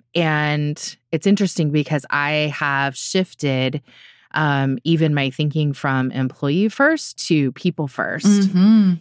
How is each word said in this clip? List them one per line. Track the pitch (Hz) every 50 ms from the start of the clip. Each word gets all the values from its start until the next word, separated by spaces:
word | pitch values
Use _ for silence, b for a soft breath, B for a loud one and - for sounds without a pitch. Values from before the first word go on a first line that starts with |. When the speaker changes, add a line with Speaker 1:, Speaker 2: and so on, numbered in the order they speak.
| - _ -
Speaker 1:
and | 175 170 160 156 151 151 147 147 147 147 147 151 - - - - - _ _
it's | - 156 -
interesting | 196 208 196 208 180 - - 165 151
because | 143 151 - - 160 147 - -
I | - 143 143 143 151 151 151 151 139
have | - 151 143 139 139 139 139 131
shifted, | - - - - 190 185 - - - - 143 135 131 131 131 123 147 b b b b b b b b b b -
um, | - 156 151 143 139 135 135 131 - -
even | 165 165 156 160 156 151
my | 143 139 135
thinking | 127 - 151 147 143 156 151 147 135
from | - - 143 135 131 127 127
employee | - 131 131 131 - - - 139 147 180 202 220
first | - - 277 294 320 302 - - - - - -
to | 170 151 139 131 127
people | - - 180 175 - 156 135
first. | - - - - 95 170 - 202
Speaker 2:
Mm-hmm. | 208 202 196 190 196 180 185 208 220 220 202 190 175 165